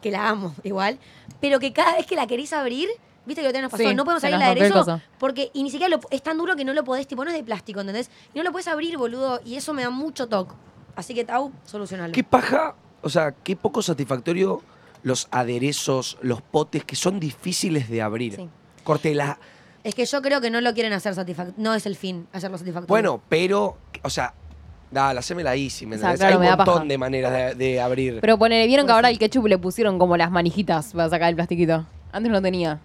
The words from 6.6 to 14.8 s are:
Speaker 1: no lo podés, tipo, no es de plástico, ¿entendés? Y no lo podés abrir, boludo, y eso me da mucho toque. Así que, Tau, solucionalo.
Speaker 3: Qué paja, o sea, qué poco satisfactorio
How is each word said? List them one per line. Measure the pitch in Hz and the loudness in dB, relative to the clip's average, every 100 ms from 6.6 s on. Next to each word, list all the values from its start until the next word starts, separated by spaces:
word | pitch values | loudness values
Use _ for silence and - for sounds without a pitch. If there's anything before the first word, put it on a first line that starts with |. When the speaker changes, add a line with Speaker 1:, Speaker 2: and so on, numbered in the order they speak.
Speaker 1:
no | 269 | -2
lo | 285 262 | -2 -2
podés, | 254 269 | -4 -6
tipo, | 247 285 | -8 -6
no | |
es | 330 | -6
de | |
plástico, | 226 208 - 196 | -6 -8 -8 -10
¿entendés? | 196 208 247 - - | -8 -6 -8 -12 -14
Y | 277 | -6
no | 349 | -4
lo | |
podés | 339 349 | -4 -6
abrir, | 311 330 330 | -4 -4 -4
boludo, | 240 240 262 247 233 | -4 -2 -4 -4 -6
y | 247 | -10
eso | 277 | -8
me | 294 | -4
da | 247 | -4
mucho | 254 302 - 240 | -4 -8 -6 -4
toque. | 214 185 - - - - - | -2 -4 -10 -20 -20 -20 -16
Así | 175 | -10
que, | 233 233 | -6 -2
Tau, | 233 277 269 - | -2 -4 -8 -14
solucionalo. | 208 196 185 170 | -12 -10 -8 -4
Speaker 3:
Qué | 170 | -2
paja, | - 254 240 262 320 - _ _ | 0 0 0 0 -2 -6 _ _
o | 160 | -2
sea, | 170 156 - | 0 -2 -4
qué | - 190 | -8 -4
poco | 214 156 | -2 -2
satisfactorio | 208 156 127 131 120 175 190 180 - - | -2 -4 -2 -4 -2 0 0 -2 -8 -20